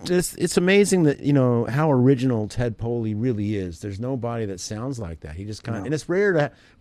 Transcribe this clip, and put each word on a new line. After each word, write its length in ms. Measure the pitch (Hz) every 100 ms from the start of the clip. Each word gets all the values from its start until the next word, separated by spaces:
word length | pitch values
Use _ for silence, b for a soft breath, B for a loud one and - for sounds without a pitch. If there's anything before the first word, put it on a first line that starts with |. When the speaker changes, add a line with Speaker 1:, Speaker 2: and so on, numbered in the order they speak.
| -
Speaker 1:
it's, 280 | 180 170
it's 240 | - 175 -
amazing 460 | 180 202 202 185
that, 160 | 156 -
you 120 | 143
know, 340 | 143 127 120 117
how 260 | 131 160
original 560 | 131 123 131 131 113 104
Ted 280 | - 123 104
Poley 380 | 113 120 110
really 420 | 104 127 107 104 104
is. 260 | 92 82
There's 180 | 104 98
nobody 480 | 123 131 117 117 104
that 120 | 92
sounds 380 | - 107 127 127
like 220 | 87 82
that. 160 | 76 82
He 100 | 104
just 160 | 107
kinda, 180 | - 113
Speaker 2:
No. 40 | -
Speaker 1:
and 80 |
it's 160 | 156 -
rare 240 | 180 208
to, 180 | 165 147 b b b